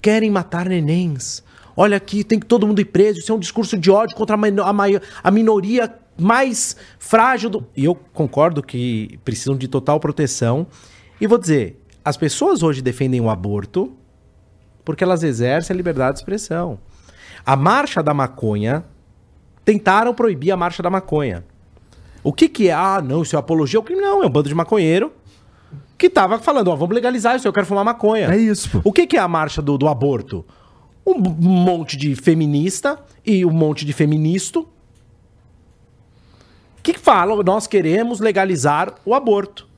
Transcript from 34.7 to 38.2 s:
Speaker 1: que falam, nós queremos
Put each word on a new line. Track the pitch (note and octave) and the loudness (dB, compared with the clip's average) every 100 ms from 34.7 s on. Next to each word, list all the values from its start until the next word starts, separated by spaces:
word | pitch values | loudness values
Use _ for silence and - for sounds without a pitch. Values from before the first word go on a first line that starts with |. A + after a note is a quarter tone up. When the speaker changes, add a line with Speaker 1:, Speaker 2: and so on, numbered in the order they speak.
| _ _ _ _ _ _ _ _ _ _ _ _ _ _ _ _ _ _ _ _ _ | _ _ _ _ _ _ _ _ _ _ _ _ _ _ _ _ _ _ _ _ _
Speaker 1:
que | - E4+ | -6 -2
falam, | - A3 F3+ G#3+ | 2 4 2 0
nós | F3+ G3+ G#3 | 2 0 0
queremos | G#3 D#3 F3+ A#3 A#3 | 0 2 0 0 -2